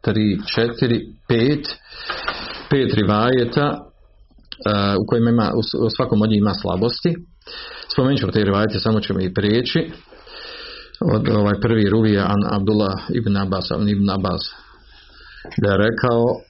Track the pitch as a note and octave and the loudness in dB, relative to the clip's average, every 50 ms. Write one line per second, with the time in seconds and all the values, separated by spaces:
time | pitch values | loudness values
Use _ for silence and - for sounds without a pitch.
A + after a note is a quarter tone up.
0 | - - G#2 G#2+ G#2+ G#2+ F#2+ F2+ - - - - A2+ A#2+ A#2+ - C#3 A#2+ A#2 G#2+ | -2 0 0 2 2 2 0 -2 -4 -4 -2 -2 -2 -2 0 0 0 0 0 0
1 | - - - - - - A#2+ A2+ A#2 C3+ D3 D3 D3 - - - _ - - - | -2 -8 -16 -20 -4 0 0 2 2 2 0 -2 -4 -10 -12 -14 _ -20 -20 -16
2 | - - - - - - - - - - - - - - D3 C#3 B2+ A2 - G#2+ | -12 -10 -10 -8 -8 -8 -8 -8 -12 -12 -14 -14 -4 0 2 2 2 2 2 2
3 | G#2 F#2 G#2 G#2 A2+ B2 C3 B2+ A#2+ A#2 - D3 C#3+ D3 - - - - _ _ | 2 2 2 2 2 2 2 2 0 0 0 0 0 0 -2 -6 -10 -18 _ _
4 | - _ _ _ - _ - - _ _ - - - G#2 G#2 G2+ G2+ G2+ G2+ F#2+ | -20 _ _ _ -20 _ -20 -20 _ _ -20 -6 -2 -2 0 2 2 2 2 0
5 | G#2+ G#2+ A#2+ A#2 A#2 A#2 A#2 A#2 G#2+ F2+ - A#2 A2 - - - - A2 - - | 0 0 2 2 4 4 4 2 2 2 0 -2 -2 -2 -2 -2 -2 -2 0 -2
6 | B2+ A#2 A2+ G#2 G#2+ A2 A2 G#2 G#2 G#2 F#2+ - - F#2 F2 F#2 G#2+ A#2+ - - | 0 2 2 2 4 4 4 2 2 2 0 -2 -4 -4 -2 0 0 -2 -2 -2
7 | - F3 D#3+ - - - - _ _ - - - - - - - - - - - | -2 -2 -2 -2 -8 -18 -20 _ _ -20 -18 -16 -16 -16 -16 -18 -14 -6 -2 0
8 | B2+ C3 C#3 B2+ - F#2+ - A2 G#2 G2 G2 G2 G#2+ G#2+ G#2+ A2 - A2+ A2 G#2+ | 2 2 2 2 0 0 2 2 2 4 2 2 2 0 -2 -2 0 2 0 0
9 | G#2+ - G2 F#2 F#2+ F#2 F#2 - G2 G#2 G#2+ A#2 - - - E3 D#3+ E3 - - | 0 -2 -2 -2 -2 -2 -2 0 0 2 2 2 0 0 -2 -2 -2 -2 -8 -18
10 | - - - - - - - - - - - - - - - - - - - - | -20 -20 -20 -20 -20 -20 -20 -18 -16 -16 -16 -16 -16 -18 -18 -18 -20 -20 -10 -4
11 | - F3 - G#2+ - - A2 G#2 G#2 G#2 G#2 G2 G#2+ A#2 A#2 A2 G#2 G2 G2+ A2+ | -2 0 0 2 2 2 2 2 2 2 2 0 2 2 2 2 4 4 4 4
12 | A2 A2 G#2 G2 F#2+ F2+ G2+ G2+ G2+ - - G2+ G2 G#2 G#2+ G#2+ G2+ G2 F#2+ F#2+ | 4 4 4 2 2 2 2 0 0 0 0 0 0 2 2 2 2 0 -2 -4
13 | - - - B2 A2+ G#2 G2+ G2 G2 F#2+ F#2+ F#2 F2+ - - - G#2 G#2 G#2 G2 | -6 -4 -4 -2 0 0 0 0 0 -2 -2 -4 -4 -4 -2 0 0 0 2 2
14 | G2+ G2+ F#2+ F#2+ F#2 F#2 F2 E2 - - - - - - - - - - - - | 2 0 0 0 0 -2 -2 -4 -6 -10 -14 -16 -20 -20 -20 -20 -20 -20 -20 -20
15 | - - - - - - - - - - - - G#2 G2+ G2 F#2+ G#2 A2 - - | -20 -20 -20 -20 -20 -20 -20 -20 -18 -8 -4 -2 0 2 2 2 2 2 0 0
16 | - B2+ A#2 A#2 A#2 A#2+ - - - _ | 0 0 2 2 2 0 0 -4 -8 _